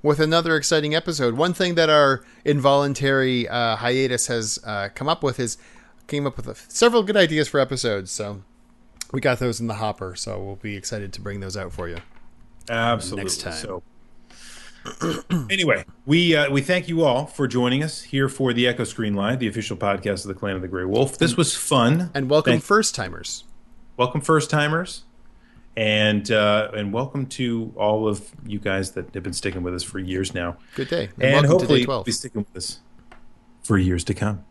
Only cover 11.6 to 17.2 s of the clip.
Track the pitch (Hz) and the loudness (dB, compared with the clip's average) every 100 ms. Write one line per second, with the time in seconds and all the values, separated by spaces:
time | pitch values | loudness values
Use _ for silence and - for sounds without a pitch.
11.6 | 92 87 87 82 - - - - - - | -10 -8 -8 -8 -12 -20 -20 -20 -20 -18
12.6 | - 117 117 117 90 101 95 - 90 80 | -6 -2 0 0 -4 -6 -6 -6 -6 -10
13.6 | 104 90 - - - - - - - - | -10 -12 -14 -20 -20 -20 -20 -20 -20 -18
14.6 | - - - - 160 160 - 175 120 190 | -20 -16 -16 -6 -4 -4 -2 -2 0 0
15.6 | 165 98 - - - 165 175 156 143 139 | 2 0 -2 -14 2 4 6 4 4 2
16.6 | 135 180 151 165 151 123 | 2 0 0 2 4 2